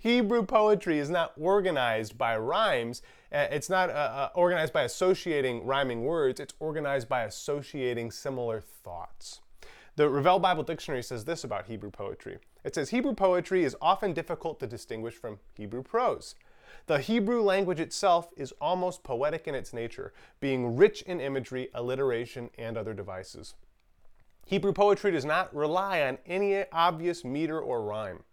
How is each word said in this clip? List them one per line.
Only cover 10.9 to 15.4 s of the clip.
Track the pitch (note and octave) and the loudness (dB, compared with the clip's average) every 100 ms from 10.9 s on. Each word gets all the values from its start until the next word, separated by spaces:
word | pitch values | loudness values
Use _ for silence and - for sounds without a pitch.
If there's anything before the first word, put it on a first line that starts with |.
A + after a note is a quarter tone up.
| C3 | -6
says | A#2 A#2+ A#2 | -6 -8 -6
this | E3 | -6
about | B2+ G2+ G2+ | -6 -8 -6
Hebrew | A2 G#2 | -10 -10
poetry. | - G2 - - - _ _ | -10 -10 -10 -12 -14 _ _
It | C3+ E3 | -6 -4
says, | C#3+ | -2
"Hebrew | A#3+ C4 G#3+ | 0 0 2
poetry | F#3+ F3+ F3 F#3 | 4 4 2 2
is | D3+ - | 2 2
often | D#3 F#3+ G#3 | 2 2 0
difficult | D#3+ - E3 D#3+ C#3+ | -2 -4 -6 -6 -6
to | A#2+ | -10
distinguish | A2+ - A2+ A2+ - | -10 -8 -8 -8 -8
from | A#2 G#2+ | -12 -12